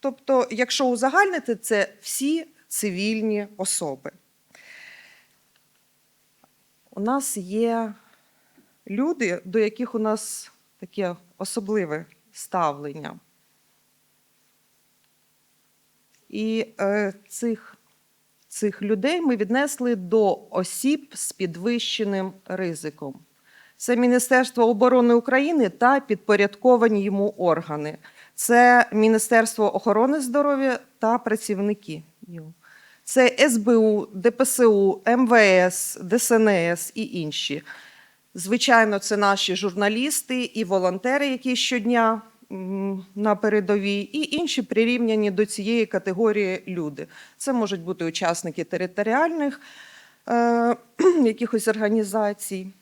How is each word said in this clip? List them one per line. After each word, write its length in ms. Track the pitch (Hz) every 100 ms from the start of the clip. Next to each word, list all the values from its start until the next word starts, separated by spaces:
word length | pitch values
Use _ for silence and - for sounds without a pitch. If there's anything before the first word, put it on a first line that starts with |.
Тобто, 480 | 277 254 - 269 -
якщо 340 | 226 247 -
узагальнити, 720 | 262 240 254 320 403 349 - 220
це 360 | - 214 196 -
всі 460 | - - 277 320 311 _ _
цивільні 800 | - 208 180 208 220 220 208 202 214
особи. 540 | 196 - 160 135 - _ _ _ _ _ - - - - - _ _ _ _ _ _ _ _ _ _ _ _ _ _ _ _ _ _
У 100 | -
нас 360 | 208 269 269 214
є 580 | 180 208 233 226 226 208 _ _ _ _ _ _ _ _ -
люди, 500 | 202 285 320 226 175
до 140 | 190 202
яких 360 | 214 214 247
у 40 | 226
нас 540 | 220 214 - - - _ _ _
таке 360 | 185 - 185 175 _ _
особливе 680 | 190 - 202 214 170 151 165 _ _
ставлення. 880 | - - 185 160 143 147 147 143 - _ _ _ _ _ _ _ _ _ _ _ _ _ _ _ _ _ _ _ _ _ _ _ _ _ _ _ _ _ _ _
І, 380 | - 220 226 - -
е, 340 | 196 208 208 196 _
цих, 480 | - 233 220 - - _ _ _ _ _ _ _
цих 340 | - 208 -
людей 380 | 202 214 254 349
ми 160 | 330 233
віднесли 600 | 202 247 285 - 247 226
до 440 | 180 220 202 - -
осіб 600 | 180 180 - 262 302 -
з 180 | - -
підвищеним 1000 | - 185 165 196 240 - - 208 196 190 190 -
ризиком. 720 | 185 185 156 156 151 143 135 _ _ _ _ _ _
Це 200 | - 247
Міністерство 720 | 247 247 240 254 254 - 226
оборони 460 | 214 247 254 240
України 540 | 233 233 262 285 330 208
та 320 | - 240 277
підпорядковані 1000 | 269 208 - 208 202 - 254 247 226 214
йому 260 | 196 196 202 -
органи. 600 | 180 160 165 151 151 156 - _ -
Це 520 | - - 240 247 247 -
Міністерство 840 | 214 220 220 214 226 226 - 208 190
охорони 440 | 220 202 262 302
здоров'я 580 | 254 262 285 277 269 240 - _
та 200 | 220 233
працівники 840 | 226 214 - 196 202 208 - 160 156 _ -
його. 240 | 170 156 - _ - _ _
Це 320 | - 262 247 254
С 160 | 294 233
Б 200 | 208 233
У, 300 | 220 208 190
Д 240 | 196 202
П 140 | 233
С 220 | 262 - 240
У, 360 | 202 196 190 -
М 180 | 247 247
В 80 | 233 208 185 180
С, 280 | - - -
Д 160 | 180 233
С 120 | -
Н 180 | 226 220
С 440 | 190 170 170 -
і 260 | - 220 180
інші. 420 | 151 147 - 143 - - - - _ _ _
Звичайно, 640 | 180 180 233 - 233 220 202
це 180 | - 208
наші 400 | 202 196 - 180
журналісти 880 | 196 180 202 220 277 294 - 254
і 200 | 240 214
волонтери, 640 | 190 190 180 190 247 277 285
які 280 | 254 254 247
щодня, 640 | - 247 214 240 226 220 - _ _
м, 540 | 190 185 196 196 190 185
на 220 | 202 214 208
передовій, 640 | 214 208 190 208 196 202
і 360 | 202 294 302 302
інші 260 | 339 -
прирівняні 680 | 202 214 226 247 233 220 208
до 160 | 185 208
цієї 400 | - 202 233 220
категорії 800 | 196 196 185 226 214 196 185 185
люди. 380 | 175 151 139 131 - - _
Це 160 | -
можуть 300 | 247 208 190
бути 220 | 165 180
учасники 600 | 165 165 175 170 175 160
територіальних, 960 | 165 170 180 180 208 247 330 330 285 277 - - - - _ _ -
е, 480 | 240 233 233 233 240 _ -
<clears throat> 260 | 370 349
якихось 440 | 240 220 233 226 220
організацій. 1040 | 220 214 220 208 208 208 202 - 190 190 190